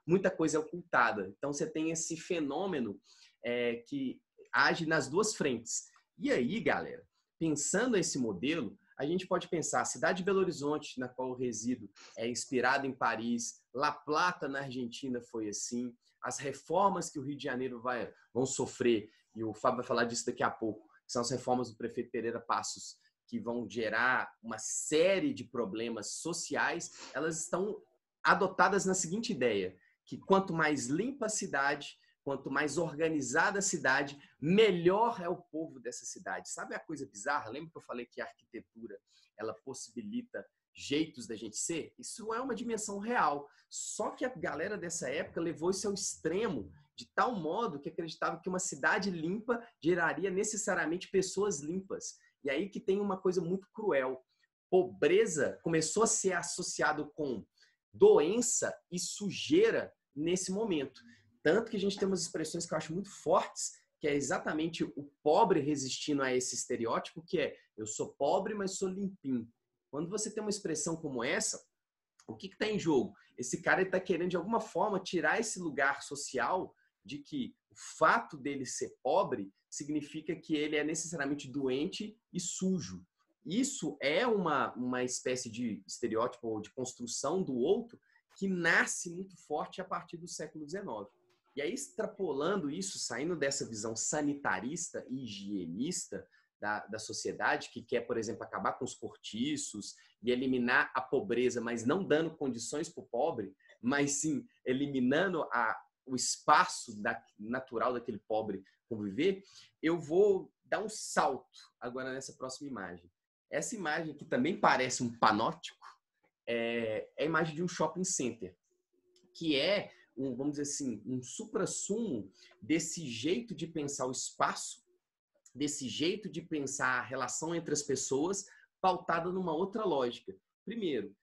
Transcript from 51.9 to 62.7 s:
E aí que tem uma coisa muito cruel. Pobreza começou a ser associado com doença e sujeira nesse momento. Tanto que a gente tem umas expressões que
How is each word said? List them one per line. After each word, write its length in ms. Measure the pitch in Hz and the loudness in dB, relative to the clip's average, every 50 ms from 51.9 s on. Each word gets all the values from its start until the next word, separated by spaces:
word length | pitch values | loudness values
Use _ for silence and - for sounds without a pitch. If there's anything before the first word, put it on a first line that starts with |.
| - - - - - - _ _ _ _ - | -8 -8 -8 -8 -12 -14 _ _ _ _ -4
E 60 | 139 | -2
aí 220 | 135 147 190 196 | 0 0 -2 -2
que 100 | - 202 | -4 -6
tem 200 | - - 190 196 | 0 2 2 2
uma 200 | 208 202 185 185 | 2 0 -2 0
coisa 220 | - 185 180 185 170 | 2 2 2 2 2
muito 260 | 165 185 190 - _ | 0 -2 -2 -4 _
cruel. 540 | - - 214 196 151 139 131 131 131 127 - _ _ _ _ _ _ _ _ - | -10 -4 0 2 2 4 2 2 -2 -6 -10 _ _ _ _ _ _ _ _ 2
Pobreza 880 | - 185 180 - - - - 147 175 202 226 214 170 151 123 95 95 - - | 4 4 4 4 0 2 4 6 8 6 6 4 4 2 2 0 0 -2 -2
começou 420 | 170 165 160 156 - - 208 226 | 2 2 2 2 2 4 4 4
a 20 | |
ser 260 | 220 - - - 190 180 | 4 4 4 2 2 2
associado 800 | 170 - - - - 175 - - - 160 151 151 151 151 147 - | 2 -2 -4 -4 -4 -4 -4 -2 0 2 2 2 0 -2 -6 -4
com 300 | - 151 139 120 101 87 _ _ _ _ _ _ _ _ _ - | -4 -2 -2 -2 -4 -6 _ _ _ _ _ _ _ _ _ 2
doença 840 | 101 190 214 208 170 147 156 208 240 233 - - - - 107 - - _ - | 8 10 10 12 10 8 6 4 2 2 2 2 2 0 0 -2 -4 _ -8
e 80 | 170 180 | -6 -6
sujeira 920 | 180 - - - 208 196 143 - - 117 143 175 220 226 185 135 104 - - _ _ _ - | -6 -6 -6 -6 -4 -4 -4 -4 0 4 6 8 8 8 6 2 0 -4 -8 _ _ _ -8
nesse 360 | 139 151 170 180 185 - - | -4 0 0 0 0 0 0
momento. 500 | 190 196 226 220 180 151 135 - - - - - - - _ _ _ _ - | -2 0 0 0 0 0 0 -2 -6 -14 -20 -20 -20 -20 _ _ _ _ 4
Tanto 280 | 147 165 214 233 - | 4 4 4 4 0
que 60 | - | -2
a 40 | 202 | 0
gente 180 | 180 202 196 - | 0 0 0 2
tem 100 | 202 190 | 2 2
umas 140 | 190 180 165 | 2 0 -2
expressões 420 | - - 180 160 156 - 170 165 | -2 -4 -4 -4 -2 -2 -4 -4
que 60 | - | -2